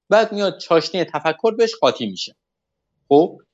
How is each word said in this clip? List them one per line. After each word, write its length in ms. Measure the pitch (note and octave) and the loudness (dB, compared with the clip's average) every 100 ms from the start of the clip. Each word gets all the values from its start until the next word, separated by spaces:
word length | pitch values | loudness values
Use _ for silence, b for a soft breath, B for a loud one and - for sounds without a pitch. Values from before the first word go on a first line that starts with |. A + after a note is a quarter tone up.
| - | 0
بعد 240 | G#3 G#3+ | 2 2
میاد 240 | G#3 G3 - | -2 -4 -4
چاشنی 460 | - E3 D#3+ F#3+ | 0 0 0 -4
تفکر 520 | D#3+ D3 D#3+ D#3 A3+ A3 | -4 -4 -4 -2 -2 0
بهش 180 | A3+ - | -2 0
قاطی 300 | C3+ - A2+ | -2 0 -6
می‌شه. 300 | F#2 - - _ _ _ _ _ _ - | -8 -12 -16 _ _ _ _ _ _ 2
خب، 320 | C#3+ F3+ - _ | 4 4 -2 _